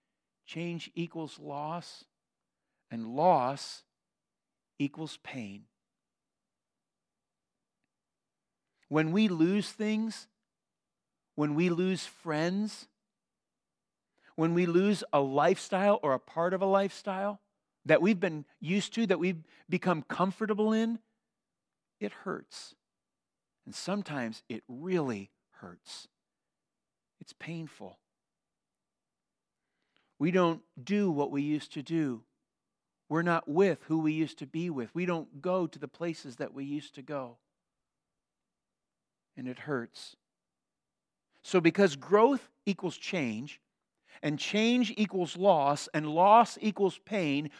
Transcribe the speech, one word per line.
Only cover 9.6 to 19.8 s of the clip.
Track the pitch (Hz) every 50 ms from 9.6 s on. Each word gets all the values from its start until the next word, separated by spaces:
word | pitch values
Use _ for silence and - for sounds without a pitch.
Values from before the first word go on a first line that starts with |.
| - -
things, | - - 208 214 214 214 226 220 - - - - _ _ _ _ _ _ _ _ _ _ _ _ _ _ _ _ _ _ _ _ _
when | 151 151 151 147
we | 156 180 180
lose | 170 170 185 190 185 - -
friends, | - - - - 165 151 151 160 175 190 202 214 208 - - - - _ _ _ _ _ _ _ _ _ _ _ _ _ _ _ _ _ _ _ _ _ _ _ _ _ _ _ _ _
when | - 160 165 170
we | 175 180
lose | 170 165 180 196 208 202 - - -
a | - 143
lifestyle | 139 135 135 143 151 175 196 - - - 196 185 202 202 208 -
or | - 143 131
a | 120
part | - - - 165 170 185 190
of | 180
a | 196
lifestyle | 190 196 196 202 190 - - - 208 185 190 196 208 202 - _ _ _ _ _ _ _ _ _
that | 147 156 135
we've | 170 208 220 175
been | 196 180 156 151 143 - _ _
used | - 156 190 208 - - -
to, | 226 233
that | 185 185 151
we've | 175 185 180 160 156 - - - _ -
become | 185 175